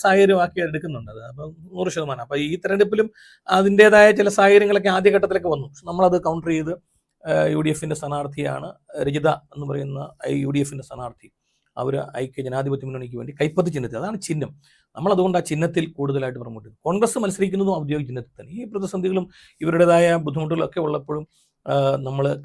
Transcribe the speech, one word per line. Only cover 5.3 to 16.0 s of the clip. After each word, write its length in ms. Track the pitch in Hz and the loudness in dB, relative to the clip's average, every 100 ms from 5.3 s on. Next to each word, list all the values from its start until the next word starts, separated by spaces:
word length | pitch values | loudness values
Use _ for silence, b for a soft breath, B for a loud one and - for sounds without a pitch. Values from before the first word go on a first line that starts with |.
| 185 170 | 0 -2
വന്നു. 180 | 143 123 | -4 -6
പക്ഷെ 200 | - 170 | -14 -8
നമ്മളത് 340 | 175 185 180 | 2 4 4
കൗണ്ടർ 260 | 180 165 165 | 0 -4 -2
ചെയ്ത്, 260 | 160 156 175 _ _ _ _ 160 | -2 -2 -8 _ _ _ _ -2
ആ, 160 | 156 | 0
യു 180 | 156 156 | 2 2
ഡി 80 | 156 | 0
എഫിന്റെ 260 | 156 156 151 | -2 -4 -6
സ്ഥാനാർത്ഥിയാണ് 800 | 143 143 143 143 143 135 - - _ 151 | -6 -6 -6 -6 -6 -6 -10 -16 _ -4
രജിത 280 | 143 151 156 | -2 0 0
എന്ന് 380 | 147 - 143 139 | 0 -6 -12 -8
പറയുന്ന 420 | 143 139 139 143 - 135 | -8 -8 -10 -12 -10 -6
യു 200 | 139 139 | -4 -2
ഡി 100 | 143 | -2
എഫിന്റെ 240 | 143 139 | -2 -6
സ്ഥാനാർത്ഥി. 480 | 127 123 120 - _ _ _ _ _ - | -16 -14 -14 -16 _ _ _ _ _ -8
അവര് 240 | 131 139 139 127 | -6 -6 -8 -8
ഐക്യ 240 | 131 139 | -8 -8
ജനാധിപത്യ 440 | 135 135 139 139 135 | -8 -6 -4 -4 -6
മുന്നണിക്ക് 320 | 131 123 120 | -12 -12 -12
വേണ്ടി 160 | 123 143 | -12 -4
കൈപ്പത്തി 280 | 151 175 175 | -2 -2 -2
ചിഹ്നത്തിൽ, 280 | 143 117 117 | -4 -6 -6
അതാണ് 240 | 185 214 | -8 -8
ചിഹ്നം. 340 | - 156 127 - _ _ _ - | -6 -6 -6 -10 _ _ _ -6
നമ്മളതുകൊണ്ട് 420 | 185 185 185 180 | 0 2 2 0
ആ 40 | |
ചിഹ്നത്തിൽ 440 | 170 151 170 170 165 | -2 -2 -2 -2 -4
കൂടുതലായിട്ട് 540 | - | -4